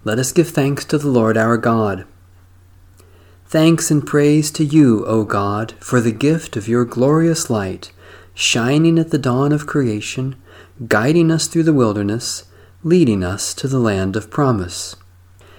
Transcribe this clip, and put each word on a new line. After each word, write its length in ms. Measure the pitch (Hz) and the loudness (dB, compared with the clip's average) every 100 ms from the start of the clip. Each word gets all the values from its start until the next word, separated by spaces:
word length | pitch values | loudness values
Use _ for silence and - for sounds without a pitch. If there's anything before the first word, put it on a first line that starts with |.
Let 160 | 110 113 | -2 -4
us 120 | 131 | 0
give 180 | - 160 | 0 0
thanks 360 | - 139 143 - | 0 -2 -2 -2
to 140 | 151 | -2
the 80 | 147 | 2
Lord 280 | 123 110 110 | 2 2 2
our 220 | 113 117 | 2 0
God. 480 | 120 113 107 95 - - - - _ _ _ - - - - - - - _ | 0 0 0 -4 -10 -20 -20 -20 _ _ _ -20 -20 -20 -20 -20 -20 -20 _
Thanks 420 | 160 160 165 - | 2 4 2 0
and 160 | 151 143 | -2 0
praise 460 | 147 147 151 151 | 2 4 2 0
to 120 | - | -2
you, 400 | 151 156 139 107 104 | 2 4 6 4 0
O 160 | 110 | -2
God, 500 | 104 104 101 104 110 - | 0 -2 -2 -4 -6 -10
for 200 | - 123 | -2 0
the 120 | 117 | 0
gift 440 | 107 139 160 - 110 | 0 0 0 -4 -10
of 120 | 104 | -2
your 180 | 120 120 | -2 0
glorious 640 | - 131 156 165 160 - | 0 2 2 2 -2 -2
light, 420 | 113 95 95 - - - - - - | -4 -4 -8 -16 -20 -20 -20 -20 -6
shining 640 | - 120 117 147 165 165 | -2 0 0 2 4 2
at 100 | 165 | 0
the 80 | 147 | 0
dawn 340 | 127 123 143 | 0 0 0
of 140 | 147 151 | 0 -2
creation, 720 | 151 127 107 - - 131 131 - - - - 117 | -2 -2 -2 -6 -6 -8 -8 -20 -20 -20 -16 -2
guiding 440 | 104 123 170 165 | 0 2 2 2
us 160 | 160 - | 0 -2
through 160 | 165 | 0
the 100 | 160 | 2
wilderness, 720 | 147 117 104 101 117 - - - - - - | 2 2 0 -2 -4 -6 -12 -16 -20 -20 -10
leading 400 | 156 180 139 101 | 0 2 4 2
us 280 | 90 98 - - | -2 -6 -8 -6
to 120 | 135 | -4
the 120 | 131 | 0
land 360 | 117 98 95 101 | 0 0 -2 -4
of 140 | 95 | -6
promise. 680 | - 139 110 87 - - - - - - - - | -2 0 0 -4 -10 -14 -16 -20 -20 -20 -20 -20